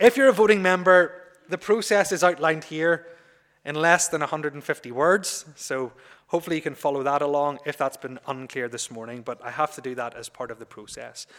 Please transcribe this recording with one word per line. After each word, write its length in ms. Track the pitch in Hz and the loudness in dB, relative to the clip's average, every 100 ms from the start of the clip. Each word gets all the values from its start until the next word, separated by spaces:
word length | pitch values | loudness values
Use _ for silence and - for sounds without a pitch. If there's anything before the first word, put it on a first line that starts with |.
If 160 | 233 262 | 6 6
you're 120 | 269 | 4
a 40 | |
voting 300 | 196 214 202 | 6 4 4
member, 520 | 185 185 180 185 170 - - _ - | 4 4 6 6 6 -2 -20 _ -10
the 100 | 175 | -6
process 520 | - 220 - 208 190 | -2 0 2 2 2
is 140 | 180 | 2
outlined 400 | 180 156 160 160 | 2 2 0 -2
here 420 | - 156 165 165 - - _ _ _ _ | -6 -2 0 0 -4 -20 _ _ _ _
in 120 | - 151 | -8 0
less 320 | 165 170 - | 4 4 2
than 140 | 156 | -2
a 40 | 143 | -4
hundred 280 | 156 151 | -4 -6
and 100 | 143 | -8
fifty 260 | - 147 - | -8 -8 -6
words, 540 | 120 160 190 185 - - | 0 2 2 0 -10 -12
so 380 | - - 135 127 - - - - | -14 -8 -6 -6 -12 -20 -20 -4
hopefully 280 | 170 170 160 | -4 -2 -6
you 60 | |
can 120 | 156 | -6
follow 300 | 135 147 143 | -4 -4 -2
that 180 | 135 143 | -2 0
along 360 | 143 143 143 143 - | 0 0 -2 -4 -8
if 100 | 143 | -4
that's 220 | 139 - | -4 -6
been 200 | 131 127 - | -14 -14 -10
unclear 420 | 131 131 131 120 | -10 -8 -8 -8
this 220 | 117 - | -8 -12
morning, 320 | 117 113 120 | -12 -14 -12
but 180 | 117 120 | -12 -12
I 60 | 120 | -10
have 240 | 120 151 | -4 -4
to 60 | - | -4
do 140 | 131 127 | -10 -8
that 200 | 120 - | -8 -10
as 120 | 113 | -16
part 220 | - 123 | -12 -12
of 80 | 113 | -12
the 80 | 113 | -18
process. 640 | - 104 - 120 - - | -20 -18 -16 -16 -18 -20